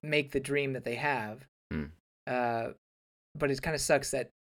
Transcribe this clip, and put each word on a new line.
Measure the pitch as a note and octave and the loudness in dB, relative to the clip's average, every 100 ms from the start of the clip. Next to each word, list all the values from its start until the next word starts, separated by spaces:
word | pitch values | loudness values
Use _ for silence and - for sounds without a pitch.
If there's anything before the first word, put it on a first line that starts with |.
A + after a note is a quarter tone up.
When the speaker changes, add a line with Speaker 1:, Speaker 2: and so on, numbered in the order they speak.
Speaker 1:
make | D3+ D3+ C#3 | 4 2 4
the | C#3 | -2
dream | C3+ C#3+ C#3 | 0 0 0
that | B2+ A#2+ | -2 -4
they | A#2 | -2
have. | D3 C3 G#2+ A2+ - _ _ | 0 0 -2 -8 -16 _ _
Speaker 2:
Hmm. | D#2+ D2+ E2 _ _ - | -6 -6 -10 _ _ -4
Speaker 1:
Uh, | B2+ B2 A#2 A#2 - _ _ _ _ _ D3+ | 0 0 0 -4 -8 _ _ _ _ _ -2
but | D3 | 0
it | C3+ | 0
kinda | E3+ D3+ | -2 -2
sucks | - D3 - | 4 4 4
that | C3+ A#2+ _ | -4 -4 _